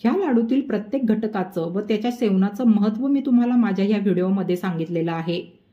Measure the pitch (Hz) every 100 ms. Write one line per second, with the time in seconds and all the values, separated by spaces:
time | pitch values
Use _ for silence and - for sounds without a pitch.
0 | 226 359 349 233 226 262 254 208 - 277
1 | 233 214 220 202 185 180 165 185 208 214
2 | 240 240 220 190 196 208 247 202 208 220
3 | 277 277 269 240 240 247 208 190 202 208
4 | 196 180 185 196 180 180 190 165 165 170
5 | 170 165 165 170 - _ _